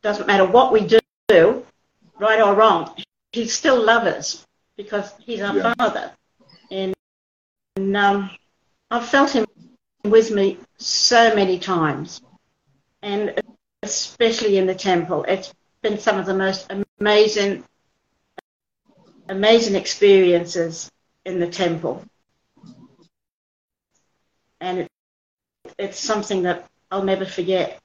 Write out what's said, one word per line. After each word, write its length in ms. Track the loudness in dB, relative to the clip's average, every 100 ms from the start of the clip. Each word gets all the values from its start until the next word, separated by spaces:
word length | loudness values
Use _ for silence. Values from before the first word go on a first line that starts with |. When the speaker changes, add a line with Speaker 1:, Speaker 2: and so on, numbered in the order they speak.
Speaker 1:
Doesn't 280 | -4 -6 0
matter 160 | 2 4
what 260 | 4 4
we 140 | 2 4
do, 760 | 2 2 _ _ 6 6 2 -8 _ _ _ _ _
right 200 | 0 2
or 140 | 2
wrong, 400 | 4 4 2 -4 -16 -20 _ _
he 160 | -8 -6
still 340 | -2 0 2
loves 220 | 2 2 0
us 400 | -4 -10 -14 _ _ _ -20
because 360 | -10 -10 -10 -16
he's 220 | -12 -8
our 160 | -4 -2
Speaker 2:
Yeah. 180 | -2
Speaker 1:
Father. 380 | -2 -2 -4 -12 -16 _ _ _ _ _
And, 240 | -8 -6 -8 _ _ _ _ _ _ _ -8
and, 200 | -4 0
um, 340 | 2 0 -4 -14 _ _ _ _ _
I've 140 | -6 0
felt 260 | 0 2
him 120 | 0 -4 _ -20 _ _ _
with 260 | 4 4 4
me 260 | 0 -2 -2 -16 _
so 560 | -6 0 2 4 4
many 240 | 4 0 -2
times, 640 | -2 -2 -2 -4 -10 -16 _ _ _ _ _ _ _ _
and 320 | -8 -4 -4 -6 -10 _ _ _
especially 760 | -10 -8 -8 -2 -2 0 0 0
in 80 | 0
the 80 |
temple. 500 | -2 -2 -2 -2 -6 -4
It's 240 | -4 -6 _ _ _
been 160 | -6 -2
some 200 | -2 -2
of 80 | -2
the 80 |
most 360 | -2 -2 -4 -10 -10 -10 _
amazing, 680 | 0 4 4 2 -4 -4 -12 _ _ _ _ _ _ -20 _ _ _ _ _ _ _ _ -12
amazing 480 | -2 4 4 4 -2
experiences 1120 | -4 2 6 6 6 2 0 -6 -6 -6 -16 _ _ _
in 140 | -10 -6
the 80 | -6
temple. 560 | -2 -4 -2 -6 -10 -14 _ _ _ _ _ -20 -20 -20 _ _ _ _ _ _ _ _ _ _ _ _ _ _ _ _ _
And 200 | -8 -8
it, 80 | -8 _ _ _ _ _ _ _ -20 -12
it's 200 | -12 -10
something 440 | -6 -6 -4 -4
that 240 | -4 -6 -10 _ _
I'll 140 | -6
never 200 | -4 -4
forget. 540 | -6 -8 -4 -2 -4 -10